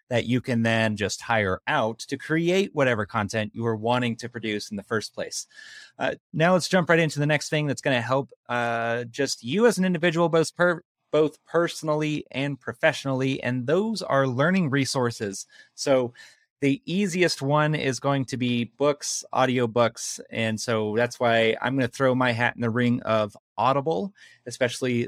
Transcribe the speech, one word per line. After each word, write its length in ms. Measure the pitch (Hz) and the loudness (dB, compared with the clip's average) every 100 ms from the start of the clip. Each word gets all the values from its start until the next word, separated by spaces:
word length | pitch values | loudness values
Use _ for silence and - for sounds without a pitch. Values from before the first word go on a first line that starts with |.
| _ | _
that 160 | 120 | -2
you 160 | 113 123 | 0 0
can 220 | 127 117 | 0 0
then 340 | 113 113 110 104 | 2 2 2 0
just 240 | 98 - | -4 -4
hire 400 | - 113 98 90 - | -2 0 0 -2 -2
out 320 | 147 110 117 | -2 -2 -4
to 180 | - 139 | -10 -10
create 540 | - 156 170 190 196 | -4 -2 2 0 0
whatever 300 | 147 131 113 | 0 2 2
content 480 | 101 113 101 113 107 | -2 -2 -2 -2 -4
you 120 | 110 117 | -4 -4
are 100 | 110 | -2
wanting 400 | 110 123 123 113 | 0 0 0 -4
to 140 | 120 | -8
produce 400 | 120 110 104 - | -8 -6 -6 -6
in 80 | 101 | -10
the 40 | |
first 300 | - 110 104 | -4 -4 -4
place. 320 | - 82 - - - - - - - | -8 -8 -10 -12 -16 -20 -20 -20 -6
Uh, 160 | 127 - _ | -4 -4 _
now 220 | 147 165 | 0 2
let's 140 | 185 - | 4 2
jump 200 | 185 156 | 0 4
right 100 | 165 | 4
into 200 | 160 139 | 2 0
the 80 | 147 | 0
next 240 | 151 - | 0 0
thing 160 | 156 147 | -2 -2
that's 160 | 131 | -2
gonna 180 | 147 123 | 0 0
help, 300 | 117 135 139 - - | 0 -2 -2 -10 -6
uh, 560 | 120 117 117 117 117 | -2 -2 -2 -2 -4
just 400 | 120 117 135 - | -4 -4 -2 -2
you 220 | 117 175 240 | -2 2 4
as 100 | 185 | 4
an 80 | |
individual, 460 | 185 175 175 160 170 | 0 2 0 2 2
both 260 | 165 156 - | 2 0 2
per-, 240 | 175 165 - _ _ | 0 0 -6 _ _
both 240 | 151 151 - | 2 2 -2
personally 800 | _ 165 170 - 160 151 151 147 - | _ 0 0 -2 -4 -2 -2 -4 -6
and 280 | 127 143 139 | -6 -4 -6
professionally, 840 | - 113 160 143 139 131 135 135 | -10 0 0 0 -2 0 0 -2
and 240 | 123 127 123 | -2 -2 0
those 340 | 170 220 214 | 0 0 -4
are 260 | - 139 135 | 0 2 2
learning 440 | 123 156 190 156 | 2 2 2 2
resources. 760 | 139 131 139 120 117 104 98 - - - | 0 0 0 -2 -2 -6 -8 -12 -20 -20
So 400 | - 143 135 123 - - _ _ _ | -8 2 2 2 -6 -20 _ _ _
the 220 | 139 139 - | 0 0 -2
easiest 540 | 180 208 175 170 - | -2 0 2 2 2
one 360 | 139 151 151 156 | 0 2 2 0
is 240 | 131 123 | -2 -2
going 240 | 139 139 | 0 0
to 120 | 123 127 | -2 -2
be 280 | 123 120 | -2 0
books, 600 | 117 - 143 143 - - - | -2 0 0 0 -4 -8 -4
audiobooks, 840 | - 131 127 120 117 117 117 - - - | 0 2 2 0 2 2 0 -10 -12 -8
and 320 | 113 113 110 | -4 -2 -2
so 360 | - 110 107 107 | -2 -2 0 0
that's 240 | 120 - | 0 0
why 340 | 120 113 113 113 | 2 4 4 2
I'm 140 | 120 135 | -2 0
gonna 100 | 123 | -2
throw 300 | - 135 127 | 0 2 4
my 160 | 127 | 2
hat 240 | 113 120 - | 2 0 0
in 60 | |
the 80 | 120 | -2
ring 300 | 113 120 123 | 0 2 0
of 340 | - 110 104 - _ - | 0 0 0 -4 _ 0
Audible, 560 | 120 139 135 170 196 - - - | 2 2 0 -2 -4 -10 -20 -18
especially 600 | - 117 123 - 127 120 | -16 -2 -2 0 -2 0